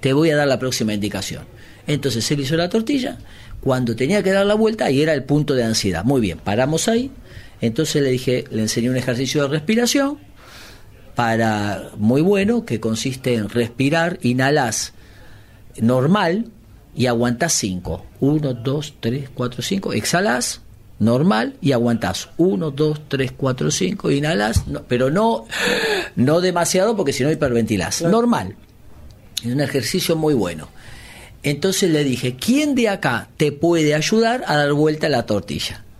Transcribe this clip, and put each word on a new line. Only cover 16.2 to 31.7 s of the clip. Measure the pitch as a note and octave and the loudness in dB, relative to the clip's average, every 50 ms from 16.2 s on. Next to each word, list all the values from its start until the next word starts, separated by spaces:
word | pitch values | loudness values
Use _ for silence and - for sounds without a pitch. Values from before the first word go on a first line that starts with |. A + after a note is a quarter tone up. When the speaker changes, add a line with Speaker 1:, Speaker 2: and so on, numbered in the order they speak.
| G3 E3 E3+ G#3 A#3 - - - - - - - - - - | 4 2 0 0 -2 -6 -10 -20 -20 -20 -20 -20 -20 -20 -4
Speaker 1:
y | - A#2+ | 0 0
aguantás | B2 A#2+ A#2 A#2+ A#2+ B2 A#2 E3 E3 - | 2 2 2 2 0 2 0 0 0 0
cinco. | - - G#2 F#2 F2+ F2 D#2+ D#2+ F2 - - - - | 0 -2 -2 -4 -4 -6 -6 -8 -8 -8 -14 -6 0
Uno, | - C3+ D3+ D#3 D3+ C#3 B2+ | 2 2 2 2 0 -2 -4
dos, | A#2 A2+ C3+ C3+ D3+ D3 - - - | -2 -2 -2 -2 -2 -4 -8 -12 -6
tres, | - A#2 A#2+ C#3+ C#3 C3 - | -4 -4 -2 -4 -6 -10 -6
cuatro, | - B2 B2 B2 - A#2+ | -4 -4 -4 -4 -6 -4
cinco. | - - G2 - - B2 | -4 -2 -2 -2 -2 -2
Exhalás | - - - - E3+ F#3+ G#3+ A#3+ B3 A#3+ - - - - - - - - - - - | -2 -2 0 0 2 2 2 0 0 -2 -4 -6 -10 -14 -20 -20 -20 -20 -20 -6 0
normal | - A2 A#2 B2+ D3+ F#3 G#3+ G#3+ A#3+ C#4 C4+ - | 2 2 4 4 4 4 4 2 0 -2 -6 -2
y | - C#3 C3+ | 0 2 2
aguantás. | A#2+ A#2 A#2+ A#2 A2 - F2+ F#2+ - - - - | 4 2 2 0 0 0 -4 -4 -4 -8 -12 -2
Uno, | - E3 F#3 G3+ G3 E3+ D#3 | 0 2 2 2 0 -2 -4
dos, | C3+ C3+ D#3 D3+ D3+ D3+ - - | -2 0 0 0 0 -4 -6 -6
tres, | - C3+ C3+ B2 C3 | -2 -2 -2 -2 -2
cuatro, | - - C3+ C3 C3 - D3+ | -4 -2 -2 -2 0 -2 -2
cinco. | D3+ - F#3+ F#3 F3+ G3 - - | -2 0 -2 -2 -4 -2 0 0
Inhalás, | - C#3 D3 D3+ E3+ G3 G#3 G#3+ A3+ - C#3+ | 0 2 0 0 0 0 0 0 0 0 -2
no, | - C#3+ C#3+ - - | -2 -8 -8 -4 -2
pero | B2 A#2+ B2+ C3 | 0 0 2 2
no, | D3+ G3 A3 A3+ A3+ - - - - - - - A#4+ - A4+ A4+ G#4 G4 F4 - - | 2 2 2 2 0 -2 -6 -8 -6 -4 -2 -2 -2 0 0 -2 -2 -2 -4 -6 -2
no | - B2 C3 D3+ F3 | 0 2 4 4 4
demasiado | F3+ F#3 F3+ E3+ E3+ D#3+ - F#3 F#3 A3 A#3+ | 2 2 2 2 0 2 2 2 2 2 2
porque | G3 - C3+ B2+ | 0 0 -2 0
si | - B2 | 0 0
no | D3 | 0
hiperventilás. | D#3+ D3+ D#3 C3+ A#2+ A#2 A2+ G#2+ A2 G2 E2 - - - | 2 2 2 2 2 2 2 2 0 0 0 -2 -4 -2
Speaker 2:
Claro. | E3 E3 G3 | 2 2 4
Speaker 1:
Normal. | A3+ A#3 A#3+ A3+ D3 G2 F#2 G2+ - - - - - - - - - - - - - - - - - - | 4 4 4 2 0 0 -6 -10 -14 -20 -20 -20 -20 -20 -20 -20 -20 -20 -20 -20 -20 -20 -12 -12 -8 -6
Es | A#2 B2 | -4 -2
un | C#3 | 0
ejercicio | D3 C3 - - - - - F#3+ D#3+ - E3+ | -2 0 0 -2 -2 0 -2 -2 0 0 0
muy | D#3+ D#3+ D#3 D3+ | 2 2 2 2
bueno. | B2 G2 F2 E2+ D#2 D2+ - - - - - - - - - - - - - - - - | 2 0 0 -4 -8 -12 -16 -18 -20 -20 -18 -18 -18 -18 -20 -20 -20 -20 -20 -20 -8 -4
Entonces | C#3 D3 C#3+ D3 F#3+ | -4 -4 0 0 0